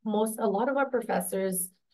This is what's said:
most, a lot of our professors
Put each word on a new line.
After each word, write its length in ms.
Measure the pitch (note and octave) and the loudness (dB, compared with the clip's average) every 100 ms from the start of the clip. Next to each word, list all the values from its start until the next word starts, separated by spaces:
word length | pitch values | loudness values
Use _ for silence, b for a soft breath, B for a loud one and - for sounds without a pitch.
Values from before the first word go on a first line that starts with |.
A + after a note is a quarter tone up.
most, 340 | A3 G#3+ A3 - | -2 2 2 0
a 80 | A3 | 0
lot 200 | G3 B3+ | 2 2
of 80 | C4+ | 2
our 120 | C4+ | 2
professors 800 | A#3+ - F#3 F3+ F#3+ F#3+ F3+ - - _ | 0 0 -2 -2 -2 -2 -2 -6 -10 _